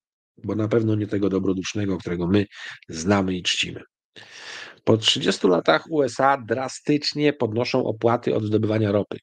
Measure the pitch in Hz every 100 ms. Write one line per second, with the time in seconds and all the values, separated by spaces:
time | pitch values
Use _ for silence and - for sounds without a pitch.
0 | _ _ _ - 101 101 107 120 110 107
1 | 104 101 98 95 95 92 87 104 101 90
2 | 87 87 85 101 98 - - - - 82
3 | 85 101 92 92 85 - 87 80 - _
4 | _ - - - - - - - - 113
5 | 110 127 170 196 190 170 - 156 - 160
6 | 131 - 135 139 113 117 131 - - 147
7 | - 147 147 143 117 110 123 135 - 110
8 | 117 120 - 120 107 107 107 110 107 101
9 | 92 -